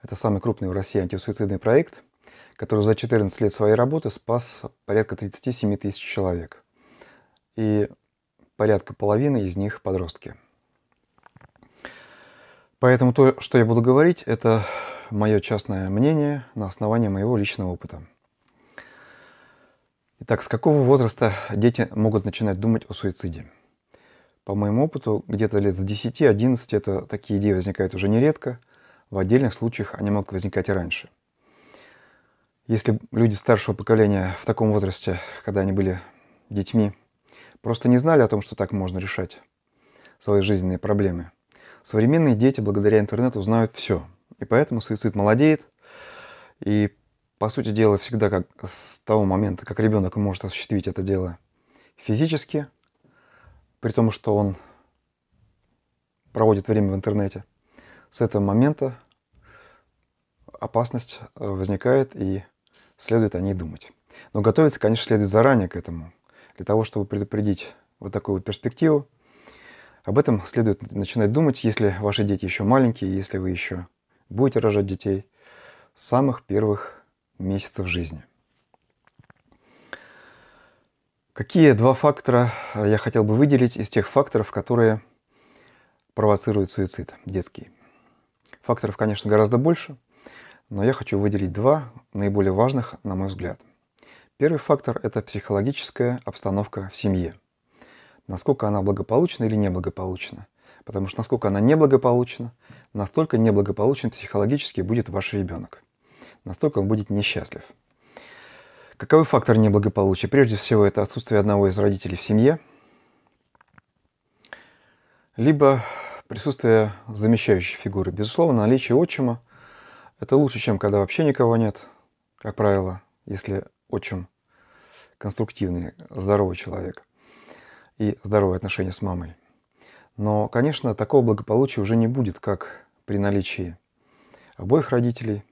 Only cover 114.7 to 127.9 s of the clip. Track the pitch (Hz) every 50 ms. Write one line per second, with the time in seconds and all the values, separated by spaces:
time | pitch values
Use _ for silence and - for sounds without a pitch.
114.7 | _ _ _ _ _ _ _ _ _ _ _ _ _ - 113 139 156 143 143 135
115.7 | 135 127 110 - - - - - - - - _ - 110 - 147 135 - - 120
116.7 | 113 110 107 104 98 - - - 107 104 107 110 117 110 - - 107 92 87 -
117.7 | - - - 104 98 104 95 98 85 85 104 107 - - 170 170 135 117 107 107
118.7 | 127 135 - - 120 135 175 170 - - 135 123 117 117 _ _ _ - - -
119.7 | - - - - - - - - _ _ - - 131 139 151 135 - 110 - -
120.7 | 110 92 - 104 101 101 98 92 - - 165 147 135 - 123 117 117 117 113 107
121.7 | 104 - - - _ _ _ _ _ _ _ _ _ _ _ 107 101 - 110 104
122.7 | 101 98 95 92 92 92 _ _ _ _ _ - 101 95 - - 98 98 - -
123.7 | _ _ _ _ - 104 - - 107 92 90 _ _ _ _ _ _ _ _ _
124.7 | _ _ _ _ _ - - _ _ _ - 104 98 - 113 - - - 101 92
125.7 | 90 87 87 - - _ - - - - 95 98 101 104 101 92 92 - - -
126.7 | 90 90 92 92 - - _ _ _ _ _ _ _ _ - - - - _ -
127.7 | - - _ _